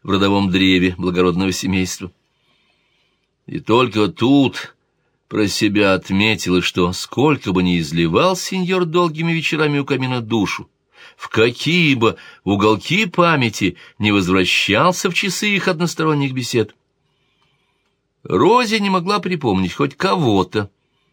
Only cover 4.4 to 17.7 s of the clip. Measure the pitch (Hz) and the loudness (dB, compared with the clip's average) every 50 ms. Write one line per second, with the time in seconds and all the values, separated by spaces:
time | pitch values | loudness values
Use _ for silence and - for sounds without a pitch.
4.4 | 135 - - - - - - _ _ _ _ _ _ _ _ _ _ - - 104 | 4 2 0 -6 -14 -16 -18 _ _ _ _ _ _ _ _ _ _ -6 -2 -2
5.4 | 104 95 - - 113 101 98 104 101 98 95 90 - - 95 98 107 110 107 85 | -2 0 0 0 0 0 2 2 4 4 2 2 0 -2 0 2 2 2 0 0
6.4 | - 90 90 90 - - - 92 87 87 90 - - - - 117 139 156 143 - | 0 0 0 0 0 0 0 0 0 0 -2 -4 -10 -6 -2 0 2 2 2 0
7.4 | - 104 90 92 92 90 90 87 80 71 82 85 85 82 87 120 165 190 185 180 | -2 -2 0 0 2 2 0 0 -2 -2 -2 0 0 2 2 2 2 2 0 -2
8.4 | - - 190 190 180 170 185 185 180 160 151 180 175 165 151 156 165 170 165 160 | -6 -6 -4 -4 -2 -2 0 -2 -2 0 0 0 0 -2 -2 -4 -2 -2 -2 -2
9.4 | 143 - 165 151 156 147 147 143 139 - 139 127 131 127 127 123 113 107 120 110 | -2 -2 -2 0 0 0 0 -2 -2 -2 -2 -2 -2 -2 -4 -4 -4 -2 0 0
10.4 | 95 - - - - - _ _ _ _ _ - - - - - - - - 110 | 0 -2 -4 -8 -12 -16 _ _ _ _ _ -20 -20 -20 -20 -18 -14 -4 0 0
11.4 | 110 120 117 - - 147 170 180 165 147 131 113 117 - 175 - - - - - | 2 2 0 -2 -4 0 0 2 2 2 2 2 2 0 0 -2 -10 -20 -20 -8
12.4 | - 90 101 98 104 107 110 92 - - 160 208 226 175 - 175 175 170 160 139 | -4 -2 0 2 4 2 2 2 -2 -2 -2 -2 -2 -2 0 0 2 2 2 2
13.4 | 123 110 - - 104 90 - - - - _ - 101 107 104 101 92 87 95 95 | 0 -2 -2 -2 -4 -4 -4 -6 -14 -18 _ -2 0 2 2 2 2 2 2 2
14.4 | 92 90 - - - - 98 117 156 185 175 - - 190 175 - 208 190 170 - | 2 2 0 0 0 2 2 2 2 2 0 0 -4 -4 -2 -2 -4 -4 -4 -4
15.4 | 214 208 202 185 - 190 180 156 175 165 - - 160 156 151 143 139 135 131 131 | -2 -2 -2 0 0 -2 -2 -2 -2 -4 -4 -2 -2 0 0 0 -2 -2 -4 -6
16.4 | 123 - - 113 107 - - _ _ _ _ _ _ _ _ _ _ _ _ _ | -6 -2 -2 -2 -2 -2 -6 _ _ _ _ _ _ _ _ _ _ _ _ _
17.4 | _ _ _ _ _ _ | _ _ _ _ _ _